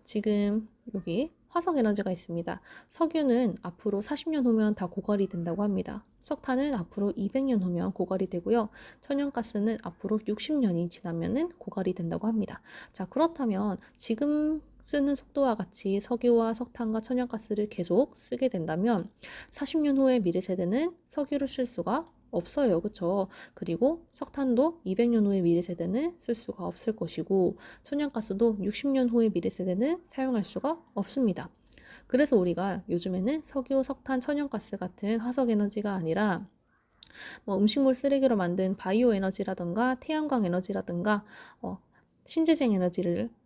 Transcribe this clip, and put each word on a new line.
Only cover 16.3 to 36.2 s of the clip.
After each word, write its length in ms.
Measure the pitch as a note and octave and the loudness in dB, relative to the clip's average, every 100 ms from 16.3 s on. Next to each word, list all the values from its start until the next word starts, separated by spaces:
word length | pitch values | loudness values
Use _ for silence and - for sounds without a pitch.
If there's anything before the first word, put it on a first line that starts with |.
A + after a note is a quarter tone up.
| A#3 A3+ | 4 4
석탄과 480 | A3+ A#3+ - A3+ A3 | -2 -6 -6 -4 -2
천연가스를 680 | A3 B3 B3 A3 - G#3 G#3 | -2 -2 -2 -6 -4 -2 -2
계속 460 | - F3 F3+ D4 - | -2 0 2 2 -2
쓰게 340 | - A#3+ C4 | -10 -2 0
된다면 600 | F#3+ D3+ D#3 G#3+ G#3+ E3+ - - - - | 0 -2 0 2 0 -2 -12 -18 -18 -16
사십 300 | - C#4+ D#4+ | -8 -2 0
년 180 | D4 C4+ | 2 4
후의 220 | C4+ B3+ | 4 4
미래 200 | F3+ F3+ | 2 0
세대는 540 | F#3 F#3 F3 A3+ E4 E4+ _ | 0 -2 0 0 -2 -4 _
석유를 400 | - C#4+ C#4+ C4+ | -6 -2 -2 -2
쓸 180 | - B3 | -2 -4
수가 420 | - F3 B3+ E4 _ _ | -4 -4 -4 -4 _ _
없어요. 480 | F3 E3+ - C4+ E3+ | -6 -4 0 2 2
그쵸? 480 | G#3 - E3+ G3 F#3+ - - - | 0 -4 -2 0 -2 -6 -20 -12
그리고 500 | - E3+ B3+ E4 - | -6 2 2 0 -8
석탄도 680 | - C#4+ - C4+ A#3 D4+ E4 | -12 -10 -4 0 4 2 0
이백 260 | G3 F#3+ A#3+ | -4 2 4
년 160 | A#3 G#3 | 4 4
후의 160 | G3 | 4
미래 220 | E3+ E3+ | 4 2
세대는 520 | F3 E3+ E3+ G#3 D#4+ F4 | 0 -4 -2 -2 -2 -6
쓸 160 | - A#3 | -6 -6
수가 320 | - - F3 | -6 -8 -8
없을 280 | E3+ - A3 | -6 -4 -4
것이고 640 | E3+ - - G3 F3+ G#3+ - - | -6 -6 0 4 4 0 -14 -20
천연가스도 720 | - C#4+ D4 A#3+ G#3+ G3 A#3 G#3 | -6 -2 -2 -4 -6 2 2 2
육십 280 | F#3+ G#3+ C#4 | -2 -2 0
년 200 | C4+ B3 | 2 4
후의 220 | A#3 A3+ | 4 4
미래 180 | F#3+ F#3 | 2 -2
세대는 520 | - F#3 F3+ C4 F4 - | -2 -2 0 2 0 -6
사용할 380 | - C4 A#3+ | -4 0 0
수가 360 | F#3+ - C#4 E4 - | -2 -2 -2 -4 -6
없습니다. 560 | - G3 - A#3+ - - - _ - - - - | -6 -4 0 0 0 -6 -14 _ -20 -20 -20 -2
그래서 320 | B3+ D4 A3+ | 2 4 4
우리가 460 | F3+ E3+ F#3+ F#3+ - | 4 0 -2 -2 -2
요즘에는 520 | E3+ F3+ F#3 F#3+ D#4 | -4 -2 -2 0 -2
석유, 400 | D4+ C#4 B3 C4+ | -4 -8 0 0
석탄, 360 | C4 C4 - C4 | 0 -6 -4 -4
천연가스 580 | B3+ D4 C#4+ G#3+ - G3 | 0 -2 -2 -4 -6 -8
같은 420 | F3+ - G3+ A3+ | -8 -6 -2 -2
화석 320 | A#3 B3+ B3 | -2 0 2
에너지가 420 | G#3+ G#3 G#3 G#3 | 2 0 -2 -4
아니라 540 | F#3+ D#3+ E3 | -2 0 2